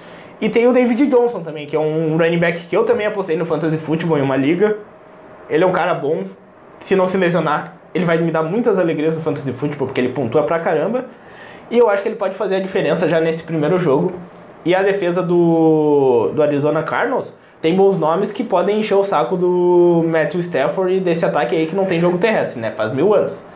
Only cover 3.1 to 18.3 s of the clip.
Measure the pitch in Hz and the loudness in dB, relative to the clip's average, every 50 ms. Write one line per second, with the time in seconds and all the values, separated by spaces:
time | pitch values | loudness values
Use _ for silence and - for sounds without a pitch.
3.1 | 202 202 185 - 160 170 165 165 165 151 156 160 160 151 151 - 190 170 175 170 | -4 -4 -4 -4 -4 -4 -2 -2 -4 -2 -2 -2 -2 -2 -2 -2 -4 -2 -2 0
4.1 | 160 147 135 139 135 135 131 139 170 180 208 208 214 208 - - - - - - | 0 0 0 0 0 0 0 0 0 2 2 0 0 -2 -8 -16 -20 -20 -20 -20
5.1 | - - - - - - - - - 156 - - - - 160 180 165 151 143 139 | -20 -20 -20 -20 -20 -20 -8 -2 0 2 2 2 2 0 -2 -2 -2 -2 -2 -4
6.1 | 160 185 196 190 - - - - - - - - - - - - 190 185 185 185 | -4 -4 -6 -8 -12 -18 -20 -20 -20 -20 -20 -20 -20 -14 -6 -2 0 0 2 0
7.1 | 185 196 185 170 170 180 156 151 147 151 - - - - - - - 165 180 170 | 0 0 0 0 0 0 0 0 -2 -2 -4 -8 -16 -20 -14 -8 -4 -2 0 0
8.1 | 170 165 170 170 160 160 156 156 175 233 233 247 202 185 180 165 156 143 147 160 | 0 0 0 0 0 -2 -2 -2 -2 -2 0 2 2 2 2 0 0 0 0 -2
9.1 | 160 156 - - 143 139 135 135 120 - 147 147 143 - 135 123 - 131 123 123 | -2 -2 -2 -4 -4 -4 -4 -8 -6 -4 -6 -6 -4 -4 -6 -4 -2 -2 -2 -2
10.1 | 123 147 135 113 - 156 147 147 170 165 165 202 170 156 151 196 226 254 262 - | -2 -4 -4 -2 0 0 0 0 -2 -2 -2 -2 -2 0 -2 -2 -4 -4 -6 -8
11.1 | - - - - - - - - - - - - - 240 240 226 202 196 - 226 | -14 -20 -20 -20 -20 -20 -20 -20 -20 -20 -10 -2 2 2 4 4 2 0 -2 -4
12.1 | 208 190 202 190 190 - 220 190 190 190 190 190 - 202 - 143 160 170 180 156 | -4 -4 -4 -4 -4 -4 -4 -2 -2 -2 -2 -2 -2 -2 0 0 0 0 0 0
13.1 | 170 165 160 165 160 165 - - 165 160 151 143 180 180 160 143 139 151 175 180 | 0 2 0 0 -2 -4 -6 -6 -4 -2 0 0 0 0 2 2 2 2 0 -2
14.1 | - - - - - - - - - - - 160 175 185 196 202 190 196 175 175 | -4 -8 -14 -16 -20 -20 -20 -20 -16 -6 -2 0 2 2 2 0 0 0 -2 -2
15.1 | 175 185 180 175 175 175 170 170 165 165 160 160 156 156 151 151 147 143 135 131 | -2 -2 -2 0 2 2 4 4 4 4 4 4 4 4 2 2 4 4 4 4
16.1 | 123 117 107 92 - 117 - - 147 143 135 151 151 160 151 - 123 131 175 269 | 4 2 2 0 0 0 0 2 2 0 0 0 0 0 -2 -2 -2 -2 -2 -2
17.1 | 269 208 - - - - - - - - - 160 170 190 196 196 196 165 156 151 | -2 -4 -6 -8 -14 -20 -20 -20 -10 -4 -2 0 2 4 4 4 2 2 0 0
18.1 | 165 180 214 214 | 0 0 -2 -2